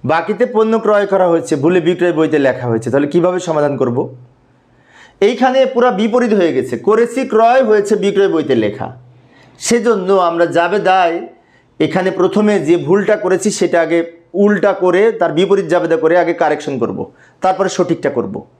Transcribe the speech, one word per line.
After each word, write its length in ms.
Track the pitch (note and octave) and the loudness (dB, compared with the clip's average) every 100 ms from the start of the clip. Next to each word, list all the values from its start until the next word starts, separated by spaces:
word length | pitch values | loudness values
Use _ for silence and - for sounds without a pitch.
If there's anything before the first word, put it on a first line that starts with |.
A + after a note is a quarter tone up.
বাকিতে 400 | C3 D#3+ F3 G3+ B3 | 0 -2 -2 -2 -2
পণ্য 260 | A3 A3 A3+ | 0 0 0
ক্রয় 220 | G3+ G#3 G3+ | 2 0 2
করা 200 | F#3+ F#3 | 0 2
হয়েছে, 240 | E3 E3 D3+ | 0 0 0
ভুলে 240 | D3 F3+ | 2 2
বিক্রয় 340 | D#3+ E3+ F3 D#3 | 0 0 0 0
বইতে 200 | D#3 D3+ | 0 2
লেখা 280 | C3+ B2+ B2 | 0 -2 -2
হয়েছে। 180 | A2+ A#2 | -4 0
তাহলে 180 | C3 D3 | -2 0
কিভাবে 260 | F3 F3 F3+ F3 | 2 0 -2 -4
সমাধান 260 | D#3 D3 C3+ | -2 -2 0
করব? 220 | C3 A#2+ - - - _ _ _ _ _ _ - - _ | -2 -2 -6 -10 -20 _ _ _ _ _ _ -20 -20 _
এইখানে 380 | G3+ A#3+ B3+ C4 B3+ | 0 2 0 2 0
পুরা 240 | A#3+ B3 G3 | 2 0 2
বিপরীত 320 | A3 A#3+ A#3 G#3 | 0 0 2 2
হয়ে 140 | E3+ C3 | 2 0
গেছে, 180 | B2 B2 - | -4 -4 0
করেছি 320 | A3 A#3 B3+ B3+ | 2 0 -2 -2
ক্রয়, 300 | A3 A3+ C4 | 2 4 4
হয়েছে 280 | A#3+ G#3+ G3+ G#3 | 4 2 2 0
বিক্রয় 260 | G3 F#3+ G3 | 0 0 0
বইতে 200 | D#3+ C#3 B2 | 0 0 0
লেখা। 240 | G#2+ G2+ - - - _ _ _ - _ | 0 -4 -12 -14 -20 _ _ _ -20 _
সেজন্য 480 | - A#3 A#3 G#3 F#3 G3 F3 | -2 0 2 -2 0 2 2
আমরা 160 | E3+ E3+ D#3+ | 0 0 0
জাবেদায় 600 | F3 G3+ F#3 F#3+ F3 E3+ - - _ _ _ _ | 0 0 2 2 2 -2 -10 -18 _ _ _ _
এখানে 300 | D3+ F#3+ F#3 | -2 0 -4
প্রথমে 440 | E3+ E3+ G#3 G#3 G3+ D3 | 0 0 2 2 0 2
যে 60 | F3 C#3+ | 0 2
ভুলটা 300 | G3 G3+ G#3 | 0 0 -2
করেছি 240 | F#3 F#3 G#3 | 0 -2 -2
সেটা 280 | G3 F3 E3+ | -2 0 0
আগে 140 | E3 E3+ E3 - _ F3 | 0 0 -2 -10 _ 0
উল্টা 300 | G3+ G3+ G3+ F#3 | 2 2 0 0
করে, 200 | F3+ F3+ A3 F#3+ | 0 2 2 2
তার 120 | E3+ D#3 | 0 0
বিপরীত 280 | F#3 G3 E3 | 2 0 0
জাবেদা 240 | F3 D#3+ D#3+ | -2 0 0
করে 120 | D#3+ F3 | 2 2
আগে 120 | E3 | 0
কারেকশন 400 | E3 D#3+ - - G#2+ | 0 -2 -2 -4 -6
করব, 160 | A2 F#2 - _ - _ | -4 -6 -10 _ -20 _
তারপরে 260 | F#3 F#3 F#3+ - | -4 0 -2 -2
সঠিকটা 340 | F3 E3+ C#3+ | -2 -2 -2
করব। 240 | B2 G2+ G#2 - | -4 -6 -8 -14